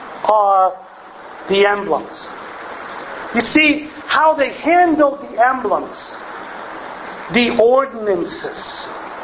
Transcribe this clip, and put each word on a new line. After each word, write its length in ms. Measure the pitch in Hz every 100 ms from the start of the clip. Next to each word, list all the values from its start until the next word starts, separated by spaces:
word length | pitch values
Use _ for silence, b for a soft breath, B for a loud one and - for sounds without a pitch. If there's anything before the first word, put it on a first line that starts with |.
| - -
are 540 | - 214 202 190 185 180 - - - - - - -
the 160 | 196 202
emblems. 520 | 202 175 139 - - - - - - - - - - - - -
You 80 | 233
see, 480 | 226 311 302 294 - - -
how 300 | - 311 311
they 180 | 254
handled 680 | - 294 349 349 302 285 277
the 240 | - - 247
emblems, 520 | 262 214 160 139 - - - - - - - - - - - - - -
the 240 | 190 240 240
ordinances, 1300 | 233 262 269 226 208 180 160 - - - - - - - - -